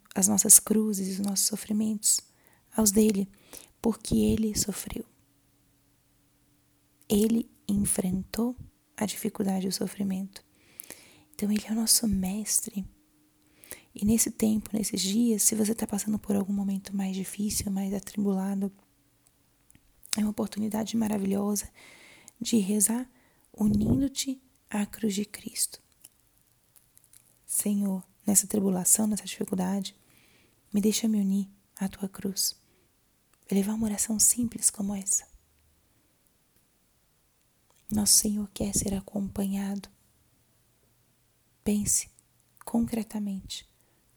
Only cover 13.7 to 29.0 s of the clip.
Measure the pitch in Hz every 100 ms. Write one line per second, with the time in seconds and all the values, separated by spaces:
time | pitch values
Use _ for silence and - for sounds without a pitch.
13.7 | - _ - 202 226 - - 214 214 -
14.7 | 220 208 196 190 208 240 208 - 214 208
15.7 | 226 220 202 214 214 - 202 190 202 196
16.7 | 196 196 196 190 190 185 - 208 - 208
17.7 | 190 196 196 - - 202 190 190 196 196
18.7 | - _ _ _ _ _ _ _ _ _
19.7 | - _ _ - - 214 208 208 - 214
20.7 | 214 214 226 214 214 196 196 202 208 -
21.7 | - - - - - - _ 233 233 190
22.7 | 214 208 233 254 _ _ _ _ - 208
23.7 | 208 220 262 277 269 269 262 _ _ _
24.7 | 208 208 - 220 190 208 - 220 - -
25.7 | - _ _ - _ _ _ _ _ _
26.7 | _ _ _ _ - _ _ - - 208
27.7 | 202 202 185 - _ - 196 190 214 196
28.7 | 185 180 -